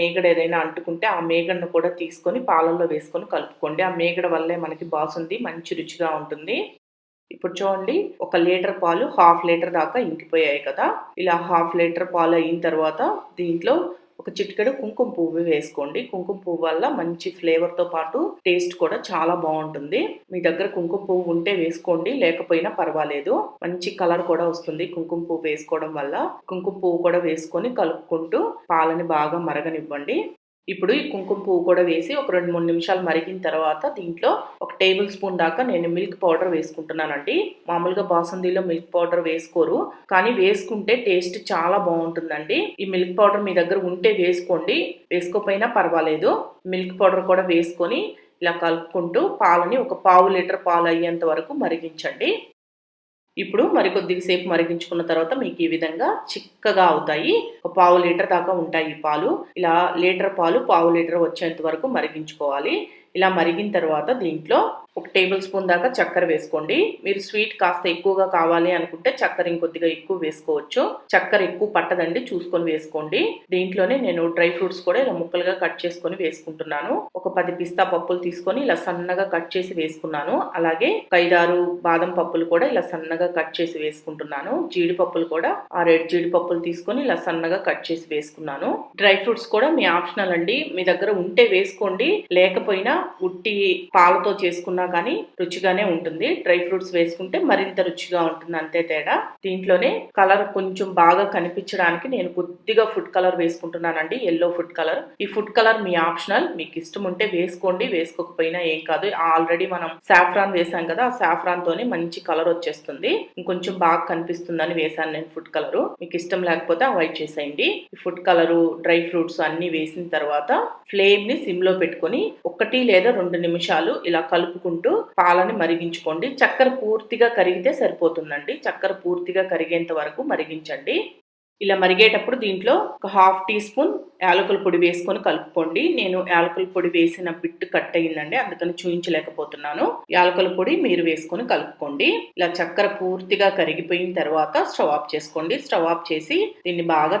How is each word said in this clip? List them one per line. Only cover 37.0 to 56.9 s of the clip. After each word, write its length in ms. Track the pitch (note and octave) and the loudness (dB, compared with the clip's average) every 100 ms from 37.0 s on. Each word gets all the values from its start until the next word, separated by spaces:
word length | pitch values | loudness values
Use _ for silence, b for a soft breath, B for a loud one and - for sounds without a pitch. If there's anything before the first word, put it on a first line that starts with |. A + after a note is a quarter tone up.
| D3+ C#3+ D3 D#4+ G#4 - - | -4 -4 -2 -2 -2 -6 -6
మామూలుగా 340 | E3+ F3 F#3 F3+ | -2 0 -2 0
బాసందిలో 480 | E3+ E3+ F#3 F#3 F#3 F#3 | 0 0 -2 -2 0 -2
మిల్క్ 180 | E3 - | -4 -2
పౌడర్ 280 | F3 E3+ E3+ E3 | -2 0 0 0
వేసుకోరు, 540 | E3 - A#3+ A#3 B3 G4 B B | -4 -2 0 2 2 -2 B B
కానీ 180 | F#3 G#3+ G#3 | 2 2 4
వేసుకుంటే 580 | F#3 G#3 F#3+ A3 G3 B3 G#3+ | 4 2 -2 -4 0 0 2
టేస్ట్ 280 | F3+ F3+ G#3 - | 0 0 -4 -4
చాలా 300 | F3+ E3+ G3 F3 | 0 2 2 2
బాగుంటుందండి. 720 | E3 E3 E3 D#3+ D3 D#3 C#4 G#3+ - | 0 -2 -4 -6 -6 -2 -2 -2 -6
ఈ 20 | F#3+ | -4
మిల్క్ 200 | F#3 F3+ F3+ | -2 0 2
పౌడర్ 280 | G3+ G3+ G3+ | 2 2 0
మీ 60 | F3+ | 2
దగ్గర 180 | E3+ G3 F3+ | 2 0 -2
ఉంటే 220 | F3+ A3 F#3+ | 0 2 4
వేసుకోండి, 560 | F3 F3 F3 E3+ F3 D4 - - - | 2 2 0 -2 0 -2 -2 -8 -4
వేసుకోకపోయినా 560 | F3 F3 G3+ G3+ G3 A#3 A#3 | -4 -2 -2 0 0 2 2
పర్వాలేదు. 560 | F3 E3+ D#3+ D3+ G#3 A4 - - F#3 | 2 2 2 2 2 0 -2 -12 -6
మిల్క్ 220 | F#3 F#3 - | -4 -4 2
పౌడర్ 220 | F#3+ F#3 F#3 | 4 4 4
కూడా 140 | F#3 F#3 | 2 4
వేసుకొని 480 | E3+ E3+ - F3 C4+ A4 - B - | 2 2 -2 -2 -2 -4 -8 B -4
ఇలా 100 | F3 E3+ | -2 0
కలుపుకుంటూ 580 | E3+ E3 E3 F#3 E3+ - F#4 - | 0 0 -2 -4 -2 0 0 4
పాలని 340 | F#3+ F3 F3 B3+ | 4 4 4 0
ఒక 160 | - F#3+ F#3+ | -2 2 6
పావు 240 | F3+ G3 F#3+ | 8 8 4
లీటర్ 220 | F3+ G3 F#3 | 0 -2 0
పాలు 200 | E3+ E3+ | 2 4
అయ్యేంత 300 | E3 E3+ E3+ E3 | 2 0 0 0
వరకు 180 | D#3 - D4 F#3+ | 0 -2 -4 -2
మరిగించండి. 640 | E3 D#3+ - D3 - D4 A4 - _ _ _ _ _ _ _ _ - | -2 -6 -8 -8 -4 -2 -2 -6 _ _ _ _ _ _ _ _ -8
ఇప్పుడు 200 | F#3 G3+ D4+ D4 | -2 2 4 4
మరికొద్దిసేపు 680 | F#3+ G3 F3 F3+ F3+ F3+ F3+ | 2 0 -2 -2 0 -2 2
మరిగించుకున్న 520 | E3+ E3+ E3+ - E3+ E3 | 0 0 -2 -4 -4 0
తర్వాత 240 | D#3+ E3 C4+ | 0 0 -2
మీకు 180 | F#3+ - | -4 -2
ఈ 40 | E3 | -2
విధంగా 360 | E3 D#3+ E3 C4+ - - | 0 -4 -2 -2 -2 -6
చిక్కగా 520 | - - _ G#3+ F#3+ F3+ | -12 -14 _ 0 6 6